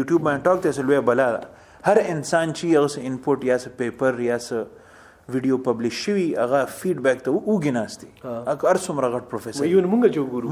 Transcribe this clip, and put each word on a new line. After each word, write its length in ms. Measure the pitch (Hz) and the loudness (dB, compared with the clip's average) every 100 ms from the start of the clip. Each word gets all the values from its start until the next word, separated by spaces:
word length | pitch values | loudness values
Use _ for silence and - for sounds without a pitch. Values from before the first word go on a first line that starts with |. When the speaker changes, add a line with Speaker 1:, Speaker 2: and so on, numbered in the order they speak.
Speaker 1:
یوټیوب 180 | 135 165 | 2 2
باندې 220 | 156 139 | 2 0
ټاک 200 | 135 185 | 2 2
دی، 80 | 180 | 0
څه 80 | 135 | 0
لویه 200 | 135 143 | 2 2
بلا 320 | 123 120 131 | 4 2 2
ده. 160 | 113 - - - - - | 0 -6 -18 -20 -4 2
هر 120 | 214 190 | 2 2
انسان 460 | 160 139 170 165 | -2 -2 0 0
چې 120 | 151 170 | -2 2
هغه 220 | 156 143 | 4 4
څه 120 | 143 127 | 0 -6
انپوټ 340 | 127 147 135 | -4 0 0
یا 140 | 127 123 | 2 0
څه 100 | 120 - | -2 -6
پیپر 420 | 120 110 131 120 | -6 0 0 0
یا 180 | 120 120 | 0 -2
څه 180 | - 117 - - - - - - - | -4 -6 -6 -12 -20 -20 -20 -20 -8
ویډیو 280 | 127 131 131 | -2 0 0
پبلش 360 | 131 113 117 | 0 0 -2
شوي، 420 | - - 202 170 117 | -4 -2 0 0 0
هغه 300 | 120 139 127 | 0 2 0
فیډبیک 560 | - 185 156 131 123 | -4 -4 0 0 0
ته 100 | - | 0
و-، 80 | 160 | -2
وږي 340 | - 214 147 123 | 0 0 0 -2
ناست 240 | 104 - | -4 -8
دي. 100 | - - | -20 -16
Speaker 2:
ها. 120 | 131 117 | -12 -8
Speaker 1:
هغه 340 | 120 143 160 | -4 0 2
هر 80 | 185 | 2
څومره 300 | 190 147 127 120 | 0 -2 -2 -2
غټ 160 | 117 | -6
پروفیسر 320 | 113 117 107 | -8 -8 -4
Speaker 2:
مې 40 | 147 | 2
یو 140 | 190 | 2
نه 60 | 180 | 4
مونږ 260 | 226 240 | 4 4
چې 40 | 160 | 2
وګورو. 300 | 135 123 120 | -2 -4 0